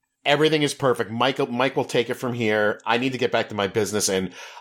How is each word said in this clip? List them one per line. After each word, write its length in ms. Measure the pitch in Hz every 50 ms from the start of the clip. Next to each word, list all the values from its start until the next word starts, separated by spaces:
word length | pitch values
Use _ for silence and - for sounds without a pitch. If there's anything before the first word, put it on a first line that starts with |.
| _ _ _ _ -
Everything 380 | 135 147 143 156 156 160 151
is 100 | 147 139 -
perfect. 360 | - 143 127 120 - 110 95
Michael, 360 | 110 117 123 139 135 - 139 123
Mike 260 | 120 120 131 135 -
will 80 | 147 123
take 240 | - - 127 117 120
it 40 | 123
from 180 | - 131 123 120
here. 460 | 120 113 107 107 107 104 104 - - -
I 100 | 107 117 120
need 140 | 127 135
to 60 | 127 123
get 140 | 127 113
back 160 | - 113 107 -
to 60 | 110
my 120 | 104 98
business, 420 | 95 95 110 104 87 104 101 92 101
and 240 | 95 95 95 87 - - - - - -